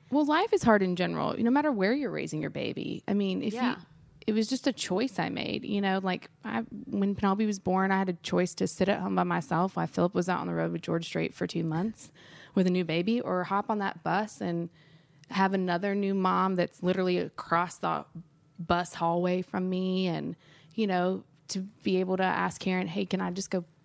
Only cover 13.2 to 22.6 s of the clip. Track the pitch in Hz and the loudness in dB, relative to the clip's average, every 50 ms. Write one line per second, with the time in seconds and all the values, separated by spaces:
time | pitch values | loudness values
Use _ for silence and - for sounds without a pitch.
13.2 | - - 185 180 180 - 196 202 208 - 214 208 196 196 - - - 175 175 202 | 0 0 -2 -2 0 0 0 0 0 0 -2 -2 -2 -4 -4 -4 -2 0 0 0
14.2 | 214 214 - - 208 175 170 170 170 - - - - - - - _ _ _ _ | 0 -4 -6 -4 -4 -2 -2 -2 -4 -6 -10 -16 -20 -20 -20 -20 _ _ _ _
15.2 | - - - 190 190 190 196 190 185 180 175 175 202 202 196 202 196 196 196 196 | -14 -4 2 2 4 4 4 2 2 0 0 0 0 0 0 0 0 0 0 2
16.2 | 185 185 185 185 185 190 185 175 175 - - - 175 180 185 190 185 180 180 180 | 2 2 2 2 2 2 2 2 0 -2 -4 -2 0 0 2 2 2 2 2 2
17.2 | 175 156 - - - - 170 170 180 175 - - - 170 165 147 147 - - 165 | 0 -2 -6 -10 -2 0 2 2 2 0 -4 -4 -2 -2 -2 -2 -6 -8 -14 -18
18.2 | - _ _ _ _ _ _ - 170 - 175 175 180 - - - 170 170 170 175 | -18 _ _ _ _ _ _ -6 0 0 2 2 0 -2 -4 0 0 2 2 2
19.2 | 180 180 180 185 180 - - 190 185 185 185 185 185 185 185 185 185 180 160 151 | 2 2 0 0 -2 -4 -4 -2 -2 -2 -2 -2 0 0 0 0 0 0 0 -2
20.2 | 147 165 175 - _ - - - - - - 220 220 202 185 180 180 185 190 190 | -4 -6 -8 -10 _ -20 -20 -20 -20 -8 -4 -2 0 2 2 2 2 0 0 -2
21.2 | - - _ _ _ - - 190 190 202 - - - 202 185 185 185 185 190 185 | -6 -12 _ _ _ -8 -6 -6 -6 -8 -12 -6 -2 0 2 2 2 2 0 2
22.2 | 190 185 185 185 180 185 - - | 2 2 2 0 -2 -2 -4 -4